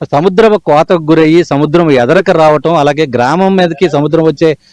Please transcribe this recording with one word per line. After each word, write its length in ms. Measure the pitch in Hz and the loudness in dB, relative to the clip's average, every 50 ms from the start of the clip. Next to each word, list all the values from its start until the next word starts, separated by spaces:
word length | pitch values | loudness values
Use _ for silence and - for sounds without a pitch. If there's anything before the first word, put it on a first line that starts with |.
| 151 - - | -10 -4 -4
సముద్ర 440 | 143 160 196 185 185 220 220 214 | -2 -2 0 0 2 2 2 0
కోతకు 460 | 190 - - 147 147 165 - 190 170 156 | 0 0 0 0 0 0 0 -2 -2 0
గురయ్యి 420 | 147 160 160 160 156 160 175 165 | 0 2 2 2 2 2 2 0
సముద్రం 460 | - 151 139 151 160 147 170 175 160 | 0 -2 -2 -2 0 0 0 2 2
ఎదరకు 420 | 143 123 120 123 160 185 190 - 180 | 2 2 2 2 0 0 0 0 0
రావటం, 420 | 160 156 156 151 147 - 160 170 | 2 2 2 2 2 0 -2 -2
అలాగే 320 | 160 143 143 147 143 160 | 0 0 0 -2 -2 -4
గ్రామం 500 | 139 120 117 120 127 151 180 190 190 190 | -4 -2 -2 -2 0 0 0 0 0 0
మీదకి 340 | 190 180 170 160 - 190 170 | 0 0 -2 -2 -2 -2 -2
సముద్రం 340 | 139 143 147 151 151 165 160 | 0 0 -2 -2 0 0 0
వచ్చే 320 | 160 151 - 165 160 147 - _ _ | 0 0 0 0 -2 -2 -4 _ _